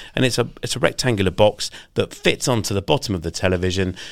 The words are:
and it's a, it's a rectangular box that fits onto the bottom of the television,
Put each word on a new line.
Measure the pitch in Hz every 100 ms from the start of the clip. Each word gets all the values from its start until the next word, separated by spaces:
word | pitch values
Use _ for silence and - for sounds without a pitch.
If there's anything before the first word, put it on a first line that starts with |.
| - -
and |
it's | 127 117
a, | 113 -
it's | - 123
a |
rectangular | 73 - 127 107 92
box | 90 104 - - - - -
that | 90
fits | - 185 - 143
onto | 117 -
the | 98
bottom | - 143 -
of | 92
the | 82
television, | - 95 90 92 92 92 90 -